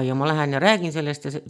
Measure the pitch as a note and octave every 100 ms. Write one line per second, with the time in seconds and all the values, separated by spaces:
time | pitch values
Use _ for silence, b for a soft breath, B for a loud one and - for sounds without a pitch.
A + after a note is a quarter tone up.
0 | C3 C3 D3 D#3 C#3+ C#3 F#3 G#3+ F3 D3+
1 | D3 C#3+ C#3+ D3